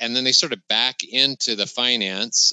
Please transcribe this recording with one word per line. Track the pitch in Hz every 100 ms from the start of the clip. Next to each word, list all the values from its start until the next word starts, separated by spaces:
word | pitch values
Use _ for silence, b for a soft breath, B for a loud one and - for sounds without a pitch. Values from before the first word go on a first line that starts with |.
and | 117 123
then | 131
they |
sort | - 160
of | 110 -
back | 107 123 -
into | 85 123 139 131 - 104
the | 101
finance. | - 123 120 98 95 113 - -